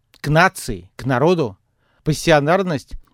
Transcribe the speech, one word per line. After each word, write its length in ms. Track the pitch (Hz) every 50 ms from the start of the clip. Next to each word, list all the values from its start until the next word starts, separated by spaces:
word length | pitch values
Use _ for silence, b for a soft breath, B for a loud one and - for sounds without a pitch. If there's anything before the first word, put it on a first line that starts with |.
| _ _ _ _
к 60 | - 143
нации, 640 | 147 160 175 185 - - - - 110 90 87 98 _
к 100 | - 113
народу, 520 | 131 135 120 135 165 185 165 147 110 95 - _ _ _ _ _ _ _ _ -
пассионарность — 880 | - 156 - - 165 160 147 143 147 170 196 196 185 165 120 - - - - - _